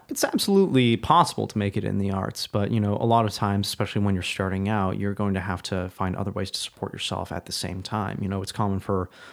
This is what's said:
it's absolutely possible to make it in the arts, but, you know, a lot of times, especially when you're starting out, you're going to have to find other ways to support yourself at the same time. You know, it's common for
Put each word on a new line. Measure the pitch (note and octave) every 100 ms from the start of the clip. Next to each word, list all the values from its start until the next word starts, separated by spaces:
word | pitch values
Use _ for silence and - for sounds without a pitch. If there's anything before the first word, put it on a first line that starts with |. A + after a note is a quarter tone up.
| -
it's | -
absolutely | - - - G3 F#3+ C3 B2 A#2
possible | - E3 E3 - G#2
to | -
make | G2+ G#2
it |
in | G2+ G2
the | G2
arts, | F#2+ F#2+ - -
but, | G#2+ G2+
you | A2+
know, | G#2 G#2
a | A#2
lot | A#2 G#2+
of |
times, | - G#2 G2+ G2
especially | - G#2 A2
when | G2+
you're | F#2+
starting | F2+ - F#2+ F#2+ G2
out, | G#2+ F#2+ G2+
you're | G2+ G2+
going | G#2
to | F#2+
have | F#2 F2+
to | - F#2+ F2+
find | - F#2+ F#2
other | G2
ways | G2 G2
to | -
support | - - -
yourself | - - - F2+
at | - -
the |
same | - F#2 F#2+
time. | F#2+ G#2+ G2 G2+
You | G2+
know, | G2
it's | F#2+
common | - G#2 G2
for | - G2 F#2 - -